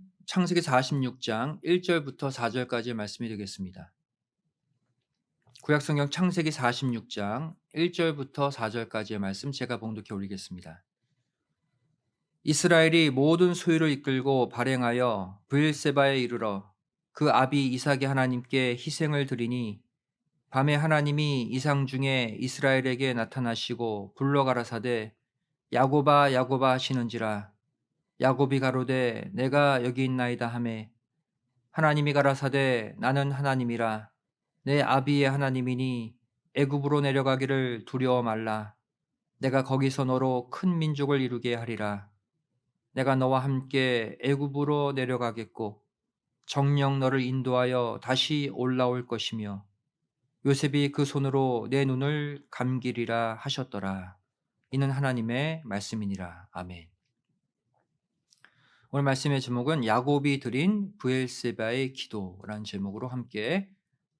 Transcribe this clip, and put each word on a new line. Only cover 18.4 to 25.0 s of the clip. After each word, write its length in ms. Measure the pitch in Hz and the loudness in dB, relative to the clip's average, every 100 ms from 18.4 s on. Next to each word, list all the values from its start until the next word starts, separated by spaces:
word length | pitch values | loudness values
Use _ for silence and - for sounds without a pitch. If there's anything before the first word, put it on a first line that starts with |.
| - 135 127 123 | -2 0 0 -2
희생을 480 | 160 143 156 143 135 | -6 -2 -2 0 -2
드리니 560 | 120 117 123 110 104 _ _ _ _ _ _ _ | -2 -2 -4 -6 -10 _ _ _ _ _ _ _
밤에 260 | 131 147 147 | 0 2 2
하나님이 680 | 160 151 147 147 151 135 | 4 2 2 2 0 0
이상 440 | 113 127 147 139 135 | -2 -2 0 0 0
중에 500 | 131 135 131 117 107 | 0 0 2 0 -4
이스라엘에게 760 | 127 - 139 131 131 123 135 | -6 0 2 2 2 0 -2
나타나시고 1000 | 120 110 135 120 113 - 117 117 104 98 | -2 -4 -4 -4 -4 -6 -4 -4 -4 -8
불러 300 | - 139 143 | -4 2 2
가라사대, 720 | 131 123 113 117 123 117 | 2 0 -2 -6 -4 -4